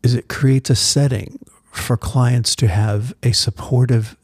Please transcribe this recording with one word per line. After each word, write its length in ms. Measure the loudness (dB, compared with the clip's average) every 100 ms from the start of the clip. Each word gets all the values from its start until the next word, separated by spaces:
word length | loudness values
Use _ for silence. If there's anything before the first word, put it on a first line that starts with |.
is 100 | 0
it 140 | 0 -4
creates 420 | 0 2 2 2
a 60 | 0
setting 640 | 2 2 0 -2 -8 -16 -20 _ _
for 240 | -12 -4 -4
clients 580 | -2 0 2 2 0 0
to 100 | 2
have 460 | 2 0 -2 -4 -4
a 80 | 0
supportive 880 | 0 -2 -6 -2 0 2 2 0 -10